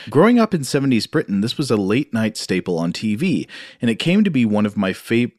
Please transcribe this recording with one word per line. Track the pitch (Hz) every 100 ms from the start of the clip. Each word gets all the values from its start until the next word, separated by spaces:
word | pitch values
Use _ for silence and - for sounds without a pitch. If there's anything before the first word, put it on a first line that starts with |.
| -
Growing | 139 214 247
up | 220
in | 175
seventies | 131 143 139 120 -
Britain, | 156 - 98
this | 113 -
was | 135
a | 110
late-night | 95 117 147 113 110 -
staple | - 92 87 85
on | 85
T | - 110
V, | 104 185 104 - - - -
and | 120
it | 110
came | 165 196
to | 208
be | 135
one | 117 104 104
of | 104
my | 95
fav-, | 90 - 117 120